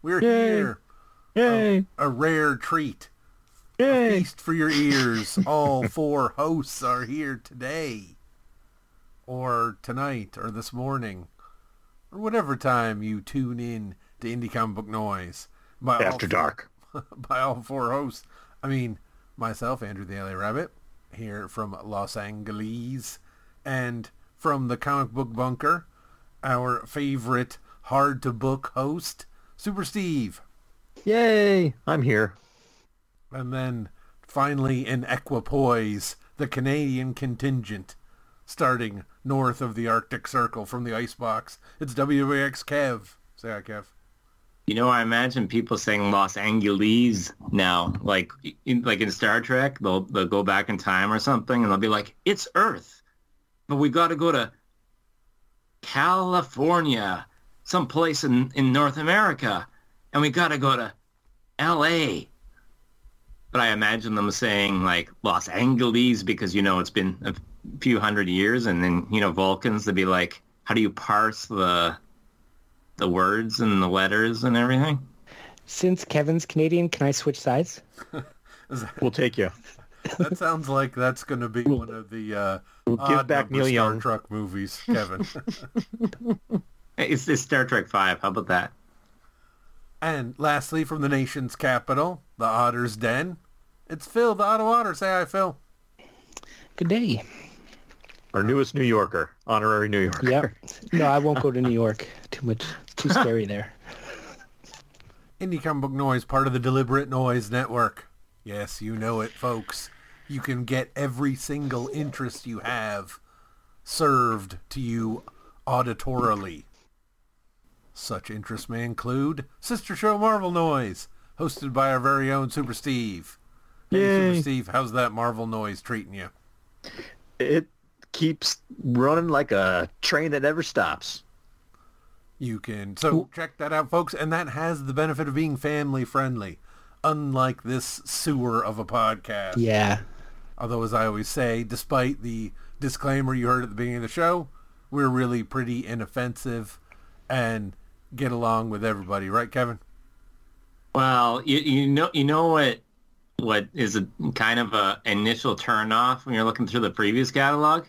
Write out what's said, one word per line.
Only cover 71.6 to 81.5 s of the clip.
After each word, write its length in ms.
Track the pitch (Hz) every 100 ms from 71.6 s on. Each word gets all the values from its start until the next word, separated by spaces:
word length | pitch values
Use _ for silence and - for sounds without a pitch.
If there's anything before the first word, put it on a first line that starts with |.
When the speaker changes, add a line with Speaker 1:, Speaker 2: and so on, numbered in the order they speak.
| 92 87 85 - - _ _ _ _ _ _ _ _ -
Speaker 3:
the 120 | 95
words 520 | 87 92 104 113 110
and 220 | 113 98
the 60 | 92
letters 560 | 95 95 107 113 117
and 120 | 123 117
everything?" 400 | 120 131 151 143 - - - - - -
Speaker 4:
Since 400 | - - 185 180
Kevin's 400 | - 156 147 165
Canadian, 460 | - 156 156 175 170
can 160 | - 139
I 40 |
switch 300 | 139 - 135
sides? 400 | - 127 180 - _ - - 156 135
Speaker 1:
<laughs> 440 | - _ - -
Is 120 | 131
that 180 | 107 -
Speaker 2:
We'll 100 | 127
take 280 | - 127 113
you. 120 | 95 - - - - - - -
Speaker 1:
That 180 | 165 180
sounds 300 | 170 165 139
like 260 | 135 135
that's 300 | 127 127 131
gonna 240 | - 135
be 140 | 120